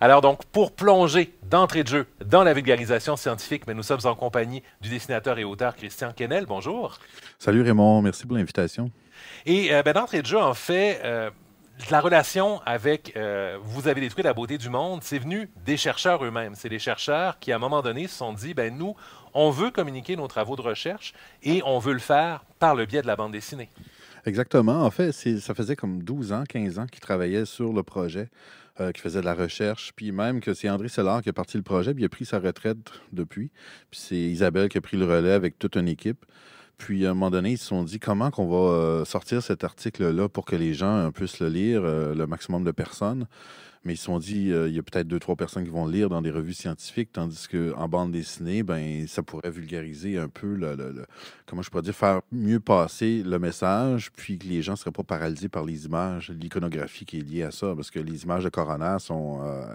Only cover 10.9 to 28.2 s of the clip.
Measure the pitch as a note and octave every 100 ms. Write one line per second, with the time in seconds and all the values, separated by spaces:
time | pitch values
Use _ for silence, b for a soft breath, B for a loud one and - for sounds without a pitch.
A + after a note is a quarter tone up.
10.9 | F3+ A#2+ A#2 A2 - - _ _ C3 B2
11.9 | D#3 E3 E3 - - G3 G#3 - A#2+ C3+
12.9 | D3+ - A2 G#2 G2+ F#2+ G2 G#2+ B2 D3
13.9 | C#3 B2+ - D#3+ A#2 A#2+ C#3+ A#2+ B2 E3+
14.9 | F3 - C#3+ C3 G3+ G#3+ - - D3 D3
15.9 | - F#3 E3+ B2 A#2 A2 G2+ A#2 A2 -
16.9 | G#2+ - D3 F#3 - - A2+ B2+ D3 B2+
17.9 | A#2+ F#3 - A#2+ G#2 C3+ D3 A2+ B2+ F#3
18.9 | G#3+ B B B C#3+ D3+ C#3 A3+ A3 D#3
19.9 | C3 B2+ F3+ C3+ - G#2+ C3+ A#2 G#2+ D#3+
20.9 | G#3 - - B B C#3 F3+ C#3+ B2+ A#2
21.9 | B2+ - D3 E3+ D#3 _ - D#3+ C3+ G#2+
22.9 | C#3+ A#2+ G#2 G#2+ G#2 - C#3 A2+ - B
23.9 | B B B - G2+ B2+ C3+ A2 C#3 C3
24.9 | - F3 - A#2+ G#2+ - G#2 G#2+ C#3+ G2
25.9 | F#2 F2 C#3 G#2+ G#2 C#3+ A#2+ G2+ F2 B2
26.9 | - - F#2 F2+ G2+ A2 - A#2 G#2+ F2
27.9 | G2 F2 F2+